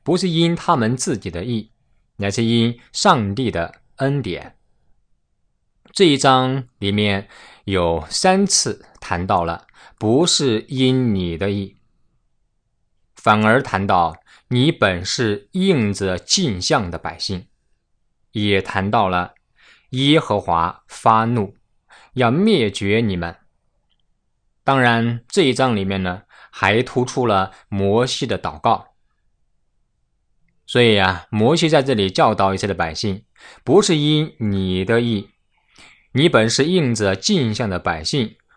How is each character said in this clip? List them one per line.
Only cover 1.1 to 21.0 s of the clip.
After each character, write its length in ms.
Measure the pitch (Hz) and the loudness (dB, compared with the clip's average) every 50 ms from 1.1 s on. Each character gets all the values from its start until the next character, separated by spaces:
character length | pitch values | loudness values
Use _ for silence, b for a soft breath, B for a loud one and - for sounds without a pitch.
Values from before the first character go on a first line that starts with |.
| 139 95 | -4 -6
己 100 | - 95 | -6 -10
的 160 | 82 85 95 | -10 -8 -6
义， 280 | 123 120 110 - _ _ _ _ _ _ _ _ _ _ | -6 -6 -6 -6 _ _ _ _ _ _ _ _ _ _
乃 140 | - 98 101 | -6 -6 -4
是 140 | 101 127 117 | -2 -2 0
因 340 | 113 117 117 113 120 117 b b b b | 0 2 2 0 0 -2 b b b b
上 420 | - - 208 170 127 104 98 98 | 0 2 2 2 2 0 -4 -4
帝 160 | 113 131 107 | -4 -4 -4
的 300 | 82 87 82 - - _ _ _ _ | -4 -4 -6 -6 -10 _ _ _ _
恩 260 | - 135 139 143 143 123 | -4 -4 -2 -2 -2 -4
典。 340 | 95 82 71 69 - _ _ _ _ _ _ _ _ _ _ _ _ _ _ _ _ _ _ _ _ _ _ _ _ _ _ _ - - | -6 -8 -8 -10 -16 _ _ _ _ _ _ _ _ _ _ _ _ _ _ _ _ _ _ _ _ _ _ _ _ _ _ _ -12 0
这 120 | - 196 | 2 4
一 120 | 160 143 | 4 4
章 520 | 131 143 139 131 131 131 127 131 135 127 - _ - | 4 4 4 4 4 2 0 -2 -4 -6 -10 _ -6
里 140 | 101 98 101 | -4 -2 0
面 360 | 104 104 101 98 98 98 B B B B B B B B | 0 0 0 0 -2 -4 B B B B B B B B
有 420 | 101 95 92 87 85 85 78 76 - | -4 0 0 2 0 0 -2 -4 -6
三 380 | - - - 185 190 190 202 | -6 0 2 2 2 2 2
次 400 | 190 - - - 120 101 - - - _ - | 0 0 -2 -2 -2 -6 -8 -12 -20 _ -18
谈 260 | - - 95 87 90 | -8 -6 -6 -6 -2
到 180 | 95 104 90 85 | 0 0 0 0
了 220 | 85 82 - - b b b b b b - | -2 -6 -8 -12 b b b b b b -4
“不 260 | 110 107 117 143 175 | -2 0 2 2 2
是 400 | - - - 147 127 110 110 - - | 2 0 0 0 0 -2 -2 -4 -6
因 440 | 139 127 131 127 131 131 127 117 101 | -2 0 2 2 2 2 0 0 0
你 240 | 95 90 85 82 | -2 -2 -4 -4
的 140 | 80 98 101 | -4 -4 -4
义”， 260 | 101 101 98 95 _ _ _ _ _ _ _ _ _ _ _ _ _ _ _ _ _ _ _ _ _ _ _ _ _ _ _ _ _ | -4 -4 -6 -10 _ _ _ _ _ _ _ _ _ _ _ _ _ _ _ _ _ _ _ _ _ _ _ _ _ _ _ _ _
反 280 | - - 117 107 107 107 | -4 0 2 2 4 4
而 160 | 110 117 135 | 4 2 2
谈 240 | 131 - - 95 98 | 0 -2 -4 -4 -2
到 320 | 98 98 90 85 80 80 - b b b b b | 0 0 2 0 0 -4 -10 b b b b b
“你 240 | - 123 123 131 160 | -4 0 2 2 0
本 340 | - - - 98 90 87 95 | 2 2 0 0 0 0 -6
是 440 | - - - 123 107 104 104 - _ | -6 -4 -2 -2 -2 -2 -4 -8 _
应 420 | - 185 185 196 175 131 110 101 98 | -4 -2 0 2 2 2 0 -2 -2
着 240 | - 101 92 92 | -2 -4 -4 -4
镜 440 | 87 - - - 202 180 139 98 87 | -4 -4 -4 -2 -2 0 -2 -4 -4
像 280 | 95 - 156 131 101 87 | -2 -2 -2 -2 -2 -4
的 80 | 82 | -8
百 220 | 82 - 82 82 - | -10 -10 -12 -12 -10
姓”， 300 | - - 95 90 - _ _ _ _ _ _ _ _ _ _ _ _ _ _ _ _ _ | -8 -8 -8 -8 -10 _ _ _ _ _ _ _ _ _ _ _ _ _ _ _ _ _
也 320 | - 110 104 104 101 95 - | -6 -4 -2 0 0 0 0
谈 260 | - - 98 95 104 | -2 -4 -4 -2 0
到 200 | 113 117 101 92 | 2 2 2 2
了 260 | 90 90 90 - _ _ _ _ _ b b b b b b b | 0 -2 -4 -4 _ _ _ _ _ b b b b b b b
“耶 300 | 127 127 139 143 151 160 | -6 -2 2 2 2 2
和 200 | - - 107 101 | 2 0 -4 -4
华 440 | - 95 85 85 82 90 - - _ | -2 0 0 0 0 0 -4 -8 _
发 380 | _ - - | _ -14 -2